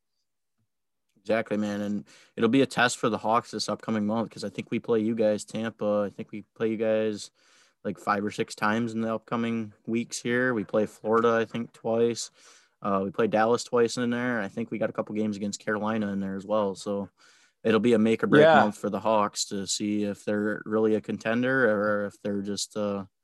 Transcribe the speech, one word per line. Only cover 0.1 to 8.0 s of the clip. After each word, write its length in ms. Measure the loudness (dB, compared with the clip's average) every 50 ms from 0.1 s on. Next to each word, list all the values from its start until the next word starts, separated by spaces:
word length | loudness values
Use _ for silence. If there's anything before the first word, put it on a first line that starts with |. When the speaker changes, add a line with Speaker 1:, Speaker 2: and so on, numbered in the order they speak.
| _ _ _ _ _ _ _ _ _ _ _ _ _ _ _ _ _ _ _ _ _ _
Speaker 1:
Exactly, 360 | _ -2 -2 -2 0 -2 -2
man. 240 | -2 -2 -2 -4 -4 -4
And 220 | -4 -4 -6 -6 _ -20 -20 -20 _ _
it'll 120 | 0 0 2
be 140 | 4 4 2
a 40 |
test 300 | 2 2 0 0 0 0
for 120 | -2 -2 -2
the 100 | -2 -2
Hawks 320 | 0 2 2 0 0 -2
this 180 | -8 -8 -6 -6
upcoming 380 | -6 -6 -4 -4 -2 -2 -2
month, 240 | -2 -2 -2 -4 -4
'cause 140 | -8 -10 -10
I 40 | -10
think 220 | -8 -10 -8 -6
we 80 | -6 -6
play 220 | -2 0 0 0
you 140 | 0 0 0
guys, 300 | 0 2 0 0 0 -4
Tampa. 600 | -8 -8 -6 -6 -6 -6 _ -2 -2 0 0 -2
I 40 | -4
think 200 | -6 -10 -14 _ -12
we 100 | -16 -16 _ _
play 160 | -4 -2 -2
you 60 | -2
guys, 540 | 0 0 0 2 2 0 0 -2 -4 -10 -14 _ _ _ _ _ _ _ _ _ _ _
like, 140 | -8 -8
five 260 | -6